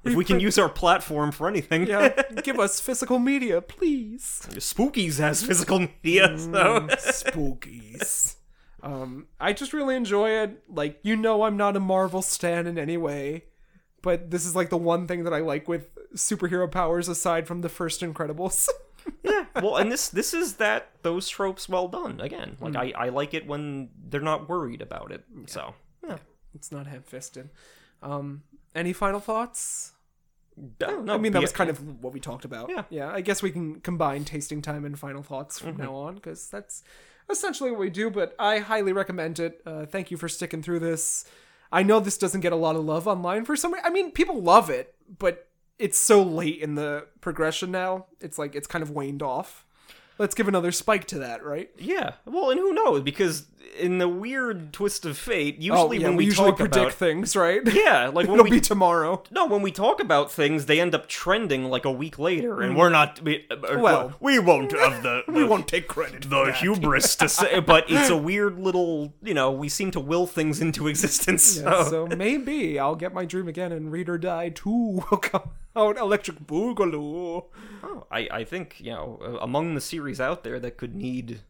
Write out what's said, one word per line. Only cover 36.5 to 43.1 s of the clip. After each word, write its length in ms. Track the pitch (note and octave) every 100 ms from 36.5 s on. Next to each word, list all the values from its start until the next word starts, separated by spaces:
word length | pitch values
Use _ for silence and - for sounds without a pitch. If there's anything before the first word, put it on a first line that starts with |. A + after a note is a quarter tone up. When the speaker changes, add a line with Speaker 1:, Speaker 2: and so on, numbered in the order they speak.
| G3+ - - _ - - _ -
Speaker 2:
essentially 420 | G4 G4+ - C4
what 80 | A3+
we 100 | G3
do, 200 | F3 A3+
but 260 | G3+ E3+ -
I 220 | G#3 G#3+
highly 320 | G#3 A3 G3
recommend 480 | F#3+ F#3+ F3+ E3 E3
it. 220 | E3+ E3 E3+
Uh, 200 | D#3 D3+
thank 260 | G3 F3+
you 60 | E3+
for 100 | E3
sticking 340 | - F3 D#3+
through 180 | D#3 E3+
this. 440 | E3 D#3+ - - - - _ _ _
I 100 | E3+
know 200 | G3 A3
this 160 | G3 -
doesn't 240 | F#3 F#3+
get 100 | E3+
a 60 | E3
lot 180 | D#3+ D#3+
of 80 |
love 240 | D#3 D#3
online 380 | F#3+